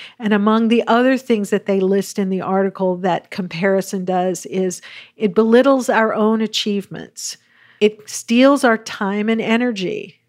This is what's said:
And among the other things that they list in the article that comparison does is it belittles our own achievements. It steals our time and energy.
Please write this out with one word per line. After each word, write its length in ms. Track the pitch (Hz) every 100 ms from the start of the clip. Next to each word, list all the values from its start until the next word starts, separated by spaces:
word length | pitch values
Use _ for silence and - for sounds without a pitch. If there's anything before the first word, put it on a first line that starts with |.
| - -
And 160 | 214
among 360 | 208 202 220 226
the 180 | 233 -
other 300 | 226 254 254
things 320 | - 220 196
that 160 | 202 202
they 160 | 196
list 360 | 190 202 190 -
in 120 | 190
the 100 | 190
article 540 | 170 190 196 - 185 180
that 320 | 185 165 -
comparison 760 | - 180 165 190 190 185 196 185
does 400 | 185 185 170 -
is 360 | 190 185 180 - - - -
it 180 | 214 175
belittles 540 | 220 233 254 269 247
our 240 | 214 220
own 260 | - 214 220
achievements. 960 | 220 - 214 202 190 - - - - - _ _ _ -
It 280 | 208 214 -
steals 540 | - - 240 269 277
our 140 | 254 220
time 500 | 226 - 196 208 208
and 140 | 226
energy. 800 | - 226 247 202 180 - - -